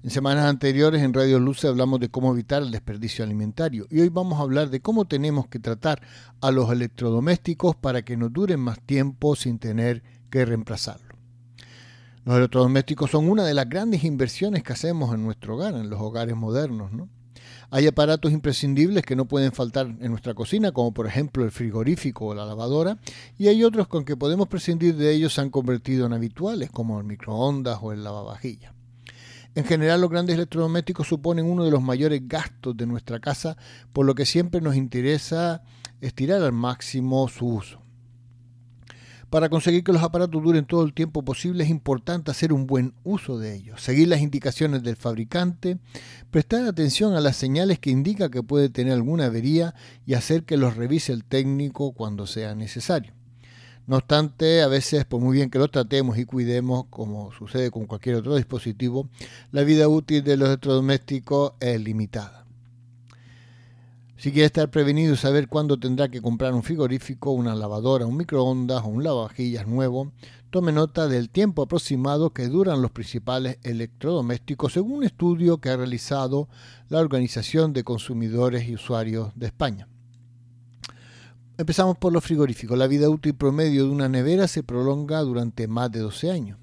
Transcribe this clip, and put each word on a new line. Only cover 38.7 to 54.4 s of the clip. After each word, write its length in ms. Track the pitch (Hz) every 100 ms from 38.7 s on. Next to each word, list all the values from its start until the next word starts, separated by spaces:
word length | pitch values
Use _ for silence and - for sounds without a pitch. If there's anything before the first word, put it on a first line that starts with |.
| - - - - - -
Para 200 | 160 160
conseguir 340 | 160 175 175
que 80 | 175
los 120 | 170
aparatos 400 | 165 170 180 160
duren 220 | 160 165 139
todo 180 | 170
el 100 | 156
tiempo 300 | 143 160 151
posible, 400 | 131 127 180 180
es 60 | 156
importante 600 | 160 - 127 - 175 151
hacer 220 | 131 165
un 140 | 147 131
buen 260 | 135 127 -
uso 340 | - 202 - 120
de 160 | 107 101
ellos, 260 | 113 -
seguir 260 | - 135 170
las 140 | 156
indicaciones 600 | 147 139 139 - 156 139
del 140 | 120 113
fabricante, 800 | 120 113 113 175 180 170 180 180 - - - - -
prestar 340 | 156 - 233 247
atención 500 | 165 147 - 214 175
a 60 |
las 140 | 143 -
señales 440 | 131 143 190 170
que 100 | 143
indica 400 | 131 147 208 165
que 140 | 123
puede 260 | 113 143 139
tener 240 | 120 123
alguna 320 | 123 117 165 131
avería 480 | 113 123 160 170 - - - -
y 80 |
hacer 300 | 123 - 165
que 140 | 165 151
los 180 | 127 113
revise 360 | 120 156 -
el 120 | 120
técnico 720 | - 135 135 139 143 - 143
cuando 340 | 120 110 101 101
sea 280 | 110 107 107
necesario. 580 | 110 120 - 165 101 - - - - - - - -
No 100 | 131
obstante, 640 | - 151 151 131